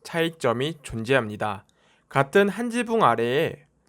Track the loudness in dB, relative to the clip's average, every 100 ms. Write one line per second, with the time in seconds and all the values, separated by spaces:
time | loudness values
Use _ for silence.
0 | -8 -4 -4 -2 -2 0 -2 -6 -10 -8
1 | 0 0 0 -4 -6 -8 -14 _ _ _
2 | _ 0 2 4 2 0 -4 -4 -2 2
3 | 4 4 0 0 -2 -4 _ _